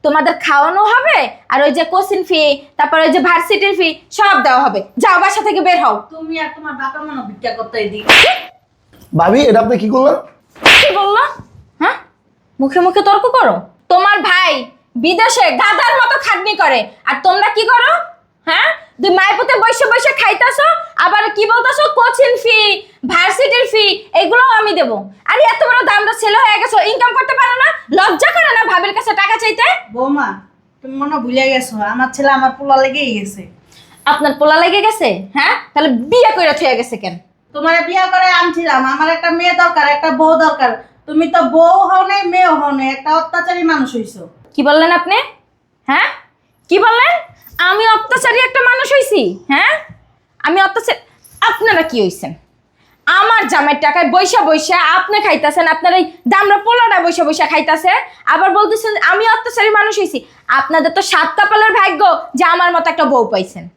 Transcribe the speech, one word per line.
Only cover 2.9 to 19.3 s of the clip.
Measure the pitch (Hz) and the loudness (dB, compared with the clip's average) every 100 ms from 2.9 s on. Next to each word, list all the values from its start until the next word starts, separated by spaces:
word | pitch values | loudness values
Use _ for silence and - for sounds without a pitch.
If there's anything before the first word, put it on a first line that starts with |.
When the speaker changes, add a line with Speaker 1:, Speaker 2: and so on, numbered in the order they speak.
| 320 | 0
Speaker 1:
ওই | 320 | 2
যে | 370 330 | 0 0
ভার্সিটির | 339 339 403 392 381 | 0 0 -2 0 0
ফি, | 339 311 _ - | -2 -4 _ -2
সব | 403 392 302 | 2 2 2
দেওয়া | 254 | 2
হবে। | 277 196 - - | 0 -2 -8 -2
যাও, | 392 359 | 2 2
বাসা | 392 415 415 | 2 0 -2
থেকে | 381 359 | 0 0
বের | 349 | 2
হও। | 262 214 - | 0 -2 -10
Speaker 2:
তুমি | 320 320 320 | -18 -10 -8
আর | 302 302 | -8 -10
তোমার | 302 262 | -14 -10
বাপের | 269 294 302 | -10 -10 -12
মনে | 277 208 | -12 -14
ভিক্ষা | 202 233 233 | -10 -10 -8
করতে | 220 226 | -8 -6
এদিকে। | 202 208 - - - 370 - _ _ _ _ _ _ 165 | -6 -8 0 2 2 -2 -8 _ _ _ _ _ _ 0
Speaker 3:
ভাবি, | 170 240 285 | 2 4 4
এটা | 220 | 2
আপনি | 220 247 | 2 -2
কি | 214 | 0
করলেন? | 254 269 539 - _ _ - - - | 2 2 0 -6 _ _ -4 2 2
Speaker 1:
কি | 571 403 | 2 0
বললো? | 403 415 539 - - - _ _ | 0 0 -2 -4 -20 -20 _ _
হ্যাঁ, | 349 554 - _ _ _ _ _ | -4 -4 -14 _ _ _ _ _
মুখে | 269 359 359 | -2 2 2
মুখে | 370 392 | 2 2
তর্ক | 403 480 508 | 2 2 2
করো। | 311 180 - _ _ | 2 0 -8 _ _
তোমার | 359 403 415 392 | 2 4 2 2
ভাই | 359 359 285 240 _ _ 247 | 2 2 -2 -8 _ _ -4
বিদেশে | 294 349 466 466 359 254 | -2 2 0 2 0 2
গাধার | 415 440 494 523 | 0 0 0 0
মতো | 480 539 | 0 0
খাটনি | - 381 381 403 | -2 -4 -4 -2
করে, | 320 247 208 - - | 0 0 -4 -8 -8
আর | 277 370 | -2 0
তোমরা | 381 415 415 | 0 0 0
কি | 440 | 0
করো? | 480 508 679 - - _ _ - | 2 2 0 -4 -16 _ _ -4
হ্যাঁ, | 339 554 640 - - | 0 0 -4 -12 -4
দুই | 392 370 | 0 2
মায়ের | 392 | 2